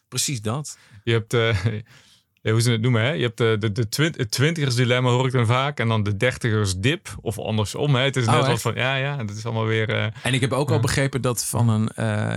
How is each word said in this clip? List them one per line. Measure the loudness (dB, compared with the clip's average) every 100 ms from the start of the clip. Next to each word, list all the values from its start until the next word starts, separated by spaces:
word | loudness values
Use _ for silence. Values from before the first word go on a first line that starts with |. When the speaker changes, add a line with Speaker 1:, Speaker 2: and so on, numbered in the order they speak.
| _
Speaker 1:
precies | -6 -4 -4
dat. | -4 -6 -8 -14 -20 -10
Speaker 2:
Je | 0
hebt, | 0 2
eh, | 0 2 2
<laughs> | -2 -4 -12 -20 _ _ _ _
ja, | 0
hoe | 2
ze | 2
het | 2
noemen, | 2 2
hè? | 2
Je | 0
hebt, | -2 0
eh, | 2 2
de, | 0
de | -2 -2
twint-, | 0 0 0
het | -4
twintigersdilemma | 0 0 2 -2 0 2 2 2
hoor | 2 2
ik |
dan | 2 2
vaak. | 2 0 -2
En | 0
dan | 0
de | 0 2
dertigersdip | 0 0 0 0 0 0 0 -2 -6 -10
of | -6 -6
andersom, | -2 -2 -2 -2 2
hè? | 2
Het | 2 2
is | 2
Speaker 1:
Oh, |
Speaker 2:
net | 4
wat | 2
Speaker 1:
echt? | 0
Speaker 2:
van, | -2
ja, | -2 -2 0
ja, | -4 -4
dat | -6 -6
is |
allemaal | -4 -2
weer, | 0 0 0
eh, | -2 -2 -4
Speaker 1:
En | -2
ik | 0
heb | 0
ook | 0 0
al |
Speaker 2:
ja. | 0
Speaker 1:
begrepen | 2 0 0 0
dat | -2 -2
van | -2 0 2
een, | 2 0
eh, | -2 -2 -2 -2